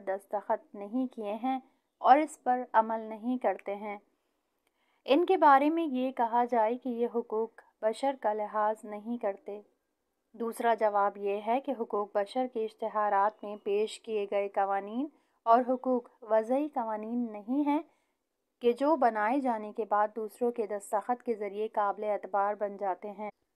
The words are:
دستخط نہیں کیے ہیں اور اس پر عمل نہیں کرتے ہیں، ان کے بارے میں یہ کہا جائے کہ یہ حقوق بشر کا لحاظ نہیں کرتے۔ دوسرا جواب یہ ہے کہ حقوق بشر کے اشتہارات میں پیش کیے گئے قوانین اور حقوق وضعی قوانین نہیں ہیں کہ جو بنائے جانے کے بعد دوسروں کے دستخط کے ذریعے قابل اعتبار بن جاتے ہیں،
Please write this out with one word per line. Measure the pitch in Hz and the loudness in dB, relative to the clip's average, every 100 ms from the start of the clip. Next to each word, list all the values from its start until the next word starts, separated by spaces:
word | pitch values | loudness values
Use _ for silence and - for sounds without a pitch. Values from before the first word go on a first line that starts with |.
| 196 | -4
دستخط | 190 - 208 - 220 - | -6 -6 -6 -2 -4 -4
نہیں | 208 202 240 262 | -16 -8 -4 -4
کیے | - 208 214 | -6 -8 -6
ہیں | 254 262 - _ _ _ | -4 -4 -8 _ _ _
اور | 214 277 | 6 6
اس | 311 - | 6 -2
پر | - 247 247 | -2 -2 2
عمل | 220 220 226 220 | 2 2 -2 -6
نہیں | 220 226 254 | -8 -4 0
کرتے | 226 190 - 202 | 0 0 -4 -8
ہیں، | 214 202 - _ _ _ _ _ _ _ _ _ - | -8 -10 -14 _ _ _ _ _ _ _ _ _ 2
ان | 277 349 | 2 4
کے | 370 | 6
بارے | 311 269 294 | 8 8 6
میں | 330 | 2
یہ | 330 254 254 | -2 -2 -2
کہا | 254 233 233 240 | -2 0 2 2
جائے | 240 214 247 | 2 2 0
کہ | 262 | -4
یہ | 233 233 233 | -2 -2 -2
حقوق | 226 214 226 - - _ | -4 -4 -4 -8 -20 _
بشر | 214 226 269 262 | -4 0 -2 -2
کا | 220 | -2
لحاظ | 214 208 208 214 220 | -2 -4 -2 0 -2
نہیں | 208 208 214 240 | -8 -12 -8 -4
کرتے۔ | 214 196 - 208 208 _ _ _ _ _ _ | -4 -6 -10 -14 -16 _ _ _ _ _ _
دوسرا | 233 233 214 233 | -8 -6 0 2
جواب | 226 220 208 202 202 | 2 2 2 2 0
یہ | 202 202 214 | -2 -2 -2
ہے | 247 | -2
کہ | 277 240 | -2 -6
حقوق | 233 202 208 | -4 -4 -2
بشر | 208 202 254 254 | -2 -2 -2 -4
کے | 247 | -4
اشتہارات | 220 - 220 208 208 196 202 - | -6 -6 -4 -2 2 2 2 0
میں | 208 208 | -10 -8
پیش | - 202 214 - | -2 0 0 -4
کیے | - 214 202 | -6 -4 -2
گئے | 202 202 | -2 -2
قوانین | 202 196 196 202 226 294 - _ _ 226 | -2 0 -2 -4 -6 -6 -10 _ _ 4
اور | 233 240 | 6 6
حقوق | 254 254 254 247 _ | -2 0 -2 -2 _
وضعی | 226 220 220 262 302 | -2 0 2 0 -2
قوانین | 277 226 214 214 240 233 | -4 -6 -6 -6 -6 -6
نہیں | 208 202 269 294 | -8 -4 -2 0
ہیں | 294 - _ _ _ _ _ _ _ | 0 -4 _ _ _ _ _ _ _
کہ | 240 | 0
جو | 233 277 320 | 2 2 4
بنائے | 247 220 208 277 | 2 2 0 0
جانے | 262 220 214 | 0 -2 -6
کے | 208 | -8
بعد | 208 208 214 220 | -2 0 0 -2
دوسروں | 214 - 240 | -8 -4 -2
کے | 240 208 | -2 -4
دستخط | 208 - 208 196 247 | -6 -4 -4 -2 -4
کے | - | -4
ذریعے | 214 208 202 220 | -4 -4 -4 -4
قابل | - 202 196 | -2 -2 -2
اعتبار | 214 196 196 202 202 | -2 -4 -2 0 0
بن | 208 208 196 | -2 -6 -4
جاتے | 202 180 208 | -4 -4 -8
ہیں، | 196 208 - _ | -10 -12 -14 _